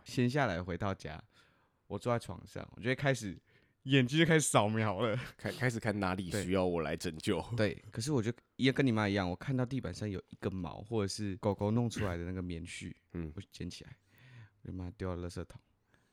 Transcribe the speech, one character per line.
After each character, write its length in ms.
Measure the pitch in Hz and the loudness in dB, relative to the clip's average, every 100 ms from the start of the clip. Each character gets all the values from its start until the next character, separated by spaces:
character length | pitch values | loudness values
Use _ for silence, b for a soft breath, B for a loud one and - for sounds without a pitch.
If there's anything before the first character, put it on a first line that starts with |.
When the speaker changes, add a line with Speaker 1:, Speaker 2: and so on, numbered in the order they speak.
| - | -4
Speaker 1:
闲 240 | - 123 | 2 2
下 160 | 143 131 | 4 2
来 160 | 85 | 0
回 160 | 90 87 | -2 -2
到 160 | 104 | -2
家， 260 | 95 - 78 - _ _ _ _ _ _ | -4 -6 -12 -14 _ _ _ _ _ _
我 100 | 101 | -6
坐 160 | - | -2
在 60 | 117 | -2
床 160 | - 87 - | -2 -10 -12
上， 220 | - - - | -12 -12 -6
我 60 | |
就 60 | 107 | -2
会 60 | |
开 180 | 131 143 | 2 2
始 240 | 127 107 76 - _ _ _ | 2 -2 -8 -14 _ _ _
眼 220 | 135 135 120 | 4 6 6
睛 140 | 151 | 6
就 60 | 165 | 6
开 100 | 160 | 6
始 60 | |
扫 260 | 139 135 104 | 6 6 6
描 320 | 110 107 92 | 4 2 2
了。 180 | 117 107 123 - | 0 0 -4 -8
Speaker 2:
开-， 160 | 107 | -8
开 140 | 95 123 | 0 0
始 120 | 117 | 0
看 200 | 113 104 | 0 2
哪 140 | 95 | 2
里 160 | 92 90 | 0 -2
需 220 | 101 90 | -2 2
要 120 | 95 | 4
我 180 | 92 85 | 4 2
来 140 | 76 82 | 0 -2
拯 160 | 90 80 | -4 -4
救。 260 | 90 90 80 113 | 0 0 0 0
Speaker 1:
对。 160 | 107 | 0
对， 100 | - - | 0 -8
可 80 | - | -6
是 120 | 117 | 0
我 100 | 147 | 0
就 100 | 107 117 _ - | 0 -4 _ 0
也 140 | 127 | 2
跟 140 | 131 139 | 4 4
你 60 | |
妈 180 | 110 107 | 4 4
一 40 | |
样， 140 | 101 92 | 2 0
我 80 | 87 | -2
看 220 | - 131 | -2 -2
到 80 | 123 | -2
地 160 | 131 | -4
板 100 | 90 | -6
上 160 | 87 107 | -6 -6
有 120 | 95 - | -6 -8
一 80 | - | -8
根 140 | 107 | -6
毛， 300 | 95 85 - | -4 -6 -8
或 200 | 101 113 | -4 -2
者 40 | 98 | -2
是 280 | - 104 92 | -2 -6 -2
狗 140 | 104 | -2
狗 180 | 98 104 | 0 2
弄 180 | 113 120 | 2 0
出 160 | - 104 | 0 -2
来 100 | 87 | -2
的 100 | 85 | -4
那 60 | |
个 120 | 92 | -6
棉 200 | 90 85 | -6 -6
絮， 300 | 85 - 95 - _ | -8 -10 -12 -12 _
Speaker 2:
嗯。 180 | 87 80 78 | -8 -8 -8
Speaker 1:
我 60 | |
就 60 | 92 | -14
捡 160 | - 90 | -12 -10
起 160 | - - | -10 -16
来， 120 | - b b 127 120 110 _ | -20 b b -20 -20 -20 _
我 100 | - | -12
就 60 | 90 | -10
把 60 | |
它 80 | 90 | -10
丢 240 | - 92 87 | -6 -6 -4
到 40 | |
垃 80 | 87 | -6
圾 160 | 90 82 | -8 -10
桶。 140 | - - _ _ _ _ | -14 -20 _ _ _ _